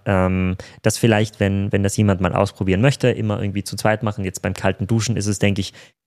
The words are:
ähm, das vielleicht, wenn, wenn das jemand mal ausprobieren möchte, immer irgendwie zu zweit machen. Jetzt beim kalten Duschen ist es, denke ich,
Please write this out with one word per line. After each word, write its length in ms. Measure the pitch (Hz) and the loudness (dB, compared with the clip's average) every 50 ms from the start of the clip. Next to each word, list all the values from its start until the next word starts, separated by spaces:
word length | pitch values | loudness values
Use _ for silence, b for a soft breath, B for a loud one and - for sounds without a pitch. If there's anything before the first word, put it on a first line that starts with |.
| - | -2
ähm, 500 | 107 98 92 92 92 92 92 92 92 90 B B B B B | 0 2 2 2 2 2 0 0 0 -2 B B B B B
das 160 | - 110 - | -2 -2 -2
vielleicht, 440 | - - 117 110 104 107 104 - - | 2 2 2 4 4 2 0 -2 -2
wenn, 300 | 101 98 98 98 98 104 - | 0 0 0 0 -2 0 0
wenn 100 | 101 98 | 0 0
das 120 | 98 - - | 0 2 2
jemand 240 | 107 101 98 90 95 | 2 2 2 2 0
mal 100 | 87 - | 0 2
ausprobieren 480 | 90 101 - - - 101 95 92 92 | 2 0 0 -2 -4 -2 0 2 2
möchte, 300 | 120 143 139 - - 123 | 2 2 2 2 0 0
immer 320 | 110 - 113 107 104 - 107 | 0 0 -2 -2 -2 -2 -4
irgendwie 220 | 101 98 101 95 | -4 -4 -6 -8
zu 120 | - - | -8 -10
zweit 260 | 101 - 107 110 107 - | -2 0 0 0 2 0
machen. 220 | 107 101 - 98 | -4 -4 -4 -6
Jetzt 160 | 92 - - | -6 -6 -6
beim 140 | - 95 95 | -6 -6 -6
kalten 320 | - - 98 95 - 98 | 0 0 -2 0 0 -2
Duschen 320 | - 113 113 104 - 113 - | 0 0 0 0 0 -2 -2
ist 80 | 98 | -2
es, 140 | 104 101 - | -4 -2 0
denke 200 | - 101 98 95 | 0 0 0 0
ich, 140 | 95 - B B B B B _ _ | -4 -6 B B B B B _ _